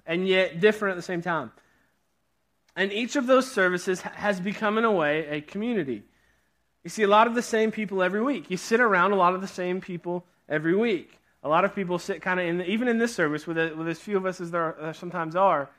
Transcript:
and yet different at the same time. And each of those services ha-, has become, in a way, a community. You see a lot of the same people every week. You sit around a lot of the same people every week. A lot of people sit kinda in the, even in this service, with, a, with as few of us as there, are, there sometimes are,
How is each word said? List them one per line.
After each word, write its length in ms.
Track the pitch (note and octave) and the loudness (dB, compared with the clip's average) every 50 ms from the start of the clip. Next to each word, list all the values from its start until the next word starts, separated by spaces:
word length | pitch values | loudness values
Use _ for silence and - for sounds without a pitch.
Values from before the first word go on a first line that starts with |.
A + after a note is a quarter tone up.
| _ | _
and 200 | - E3 F3 F#3 | -4 -2 0 2
yet 360 | F#3+ F#3 F#3 F#3+ F3 E3 E3+ | 2 2 2 2 0 2 4
different 320 | F3 G#3+ G#3 G#3+ G#3+ G3 F#3+ | 4 4 4 4 0 -4 -2
at 20 | |
the 60 | F3 | -4
same 200 | E3+ - F#3 E3+ | -6 -6 -6 -4
time. 300 | E3+ F3+ E3+ D#3 C3+ A2 - _ _ _ _ _ _ _ _ _ _ _ _ _ _ _ _ _ _ _ _ _ _ _ - - | -4 -2 -2 -2 -4 -6 -10 _ _ _ _ _ _ _ _ _ _ _ _ _ _ _ _ _ _ _ _ _ _ _ -4 -2
And 160 | F#3 G3 G3+ | -2 -2 -2
each 240 | G#3 B3 A3 - D4 | -2 -4 -2 -2 0
of 100 | B3+ A#3+ | 2 4
those 240 | C4 C4 B3+ C4 | 4 4 4 2
services 480 | - G#3+ F#3+ F3+ F3+ F3 - - F#3 F3 | 0 2 2 2 2 0 -2 -2 -4 -4
ha-, 140 | - G3+ - | -6 -10 -10
has 240 | - - G#3 G#3 F#3 | -4 -2 -2 -2 -2
become, 380 | F3 G#3 G3 - A3 G#3 G#3 A3 | -2 -6 -4 -2 -2 -2 0 2
in 80 | A#3 | 2
a 60 | A3+ G#3+ | 2 2
way, 340 | F3+ D#3 D3 D3 D#3 D#3+ D3 | 2 2 0 0 0 -2 -4
a 140 | D3 D3+ | -6 -8
community. 640 | D3 - - G3 G#3+ A#3+ A#3+ G#3 D#3 C3+ A#2+ G#2 G#2 _ _ _ _ _ _ _ _ _ _ _ _ _ _ _ - | -8 -8 -8 -6 -4 -4 -2 -2 -2 -4 -6 -8 -10 _ _ _ _ _ _ _ _ _ _ _ _ _ _ _ -16
You 40 | F3 | -10
see 140 | - - A3 | -4 0 2
a 60 | G3 | 6
lot 180 | G3+ G#3+ A3+ A#3+ | 6 6 6 6
of 80 | A#3 | 4
the 60 | A#3+ | 0
same 280 | A3+ - - A3 A3 A3 | -2 0 0 0 0 0
people 320 | G#3+ - G#3+ F#3 G3+ F#3+ | 0 -2 -6 -4 -2 0
every 220 | F#3 F3+ F#3 G#3+ A3+ | 0 0 0 0 0
week. 260 | C4+ C#4+ G3+ D3+ - | 0 -2 -4 -4 -6
You 60 | F#3 | -6
sit 240 | E3+ - - A3+ A3+ | -6 -2 2 2 4
around 320 | B3+ A3+ G3 F3+ E3+ F#3+ | 4 4 4 4 4 4
a 60 | G3+ G3 | 4 4
lot 180 | F3+ F3 F#3 | 4 4 2
of 60 | F#3 | 2
the 60 | F#3+ F#3+ | -2 -8
same 340 | - - F3+ F3+ F3+ F#3+ | -6 -6 -4 -4 -4 -4
people 440 | F#3 - F3+ E3+ - E3+ F3 F3+ F3 _ _ _ _ - | -6 -8 -10 -8 -6 -6 -6 -6 -8 _ _ _ _ -4
every 280 | C#3+ D#3 D3+ E3 F3 | -4 -2 0 2 2
week. 440 | G3 A3+ A#3+ G#3+ D#3 A2 - _ _ _ _ _ _ - | 2 2 2 0 -2 -4 -8 _ _ _ _ _ _ -2
A 40 | C#3 | 0
lot 160 | D3+ E3+ F#3 | 2 2 2
of 120 | G3 - | 2 0
people 240 | G3+ G3 F3 F3+ E3+ | -4 -4 -4 -4 -4
sit 240 | - - G3 D#3+ - | -4 -6 -8 -6 -4
kinda 180 | F#3+ F#3 F3+ | -2 -2 -2
in 160 | F3+ E3+ E3+ F3+ | 0 -2 -2 -2
the, 80 | F3+ | -2
even 220 | E3+ G3+ A3 B3+ B3 | -2 -2 0 0 0
in 100 | A#3+ A3+ | 0 0
this 160 | A#3 A#3 A#3 | 0 -2 0
service, 320 | - F3 D3+ D3+ D3+ D3+ | 0 -2 0 -2 -4 -6
with, 140 | - E3 D#3+ | -6 -2 -2
a, 120 | E3 E3 D#3 D#3+ | -2 -2 -4 -6
with 100 | D#3+ E3 | -6 -6
as 120 | E3 D#3+ | -6 -6
few 180 | - G#3+ G#3 F#3+ | -6 -4 -2 -2
of 80 | F#3 | -2
us 160 | F#3 F3+ - | -2 -6 -6
as 80 | F3+ E3+ | -8 -6
there, 140 | E3+ F3 E3 | -4 -2 -2
are, 140 | D#3+ D#3+ - | -4 -4 -6
there 120 | D3+ D#3+ D#3 | -10 -10 -10
sometimes 400 | - - F3 F3 F3+ E3 D#3+ D#3 | -10 -10 -8 -6 -6 -6 -2 0
are, 340 | F3+ G3 G3 E3+ D3 C#3 C#3 - | 4 4 4 4 4 0 -4 -10